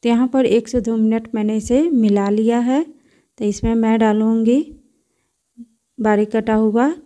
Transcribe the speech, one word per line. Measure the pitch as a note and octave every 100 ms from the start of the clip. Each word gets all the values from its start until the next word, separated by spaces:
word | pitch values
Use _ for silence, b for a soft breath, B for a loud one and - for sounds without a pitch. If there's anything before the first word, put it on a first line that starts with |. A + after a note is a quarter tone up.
तो | A#3+
यहाँ | A#3 B3+
पर | C4 B3+
एक | A3+ A3+
से | B3
दो | A3+ A3+
मिनट | A3 A3+ A3+
मैंने | A3 G#3+ A3
इसे | G#3+ B3 E4+
मिला | C4+ G#3+ G3+ G3+
लिया | G#3 A3 A#3
है। | A#3+ C4+ E4 b b b b _
तो |
इसमें | G#3 G3+ A3+ A3+
मैं | A3 A3+
डालूँगी | A3 G#3+ A3 A3+ A3+ C4 D#4+ - _ _ _ _ _ _ _ - - _ _ -
बारीक | G#3+ G#3 G#3+
कटा | A3 A3
हुआ | G#3+ A3 A3 C4+ F4